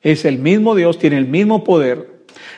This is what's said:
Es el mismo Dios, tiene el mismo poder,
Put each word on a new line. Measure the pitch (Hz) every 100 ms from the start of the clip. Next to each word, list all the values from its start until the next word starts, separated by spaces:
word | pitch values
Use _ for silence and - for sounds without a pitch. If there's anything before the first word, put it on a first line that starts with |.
Es | 156 156 156
el | 131
mismo | 143 208 220
Dios, | 208 170 170
tiene | 151 139
el | 127
mismo | 160 208 220
poder, | - 175 131 123 - - _ - -